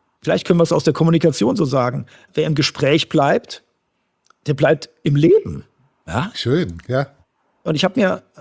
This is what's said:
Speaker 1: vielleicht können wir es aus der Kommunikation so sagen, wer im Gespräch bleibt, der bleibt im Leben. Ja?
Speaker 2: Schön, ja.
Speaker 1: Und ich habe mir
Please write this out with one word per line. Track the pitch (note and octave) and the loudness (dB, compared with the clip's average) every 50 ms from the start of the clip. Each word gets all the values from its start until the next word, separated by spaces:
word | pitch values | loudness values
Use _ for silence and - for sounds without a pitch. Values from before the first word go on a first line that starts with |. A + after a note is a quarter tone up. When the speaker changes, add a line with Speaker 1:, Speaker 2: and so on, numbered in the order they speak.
| _ _ _ _ | _ _ _ _
Speaker 1:
vielleicht | - D#3 E3+ F3+ - - | -4 -2 -2 0 0 0
können | F3+ E3+ | 2 2
wir | E3 | 2
es | - | 2
aus | D#3+ D#3 - | 0 0 0
der | E3 C3+ | 0 0
Kommunikation | - D#3+ E3 E3+ E3 - E3 C3+ - G3 B3 C4+ G#3 | 2 2 2 2 2 2 2 0 0 0 -2 0 0
so | D#3+ | -2
sagen, | B2+ C#3 C3+ B2 B2 C3 C#3 - - - - _ _ - | -2 0 0 0 -2 -4 -6 -10 -12 -16 -20 _ _ -6
wer | D3+ D#3 D#3+ | -4 -2 -2
im | D3+ | 0
Gespräch | D3+ C#3+ - - - - C3+ D3+ - - - | -2 -2 -2 -2 -2 0 2 2 2 0 0
bleibt, | - D#3 C#3 C#3+ - A#3+ - - - - _ _ _ _ _ _ _ _ _ _ _ _ _ _ _ _ - D3 | 0 2 2 2 2 0 -2 -6 -14 -20 _ _ _ _ _ _ _ _ _ _ _ _ _ _ _ _ -6 -6
der | C#3+ | -2
bleibt | - D3+ C#3 D#3 D3+ - - _ _ - | 0 2 2 2 0 -2 -8 _ _ -2
im | D#3+ C#3+ D3 | 0 2 2
Leben. | D#3 E3+ G4+ A4 - F#2+ D2+ C2+ - _ _ _ _ _ _ _ _ - | 4 4 4 4 2 -2 -8 -12 -14 _ _ _ _ _ _ _ _ -8
Ja? | E2 A#2+ F3 A3 - | -6 -6 -6 -6 -8
Speaker 2:
Schön, | - - A#2 C3+ F3 F3+ F#2 E2 E2+ - - | -6 -4 -2 -2 -2 -2 -4 -8 -12 -10 -6
ja. | B2 C3+ C#3 - _ _ _ _ _ _ _ _ _ _ - | -4 -4 -4 -6 _ _ _ _ _ _ _ _ _ _ -6
Speaker 1:
Und | E3 D#3+ | -6 -4
ich | C#3 F#3+ | -2 -2
habe | F#3 - C4 | -2 0 0
mir | G3+ F#3 F3+ - - _ _ - | 0 0 -2 -4 -8 _ _ -10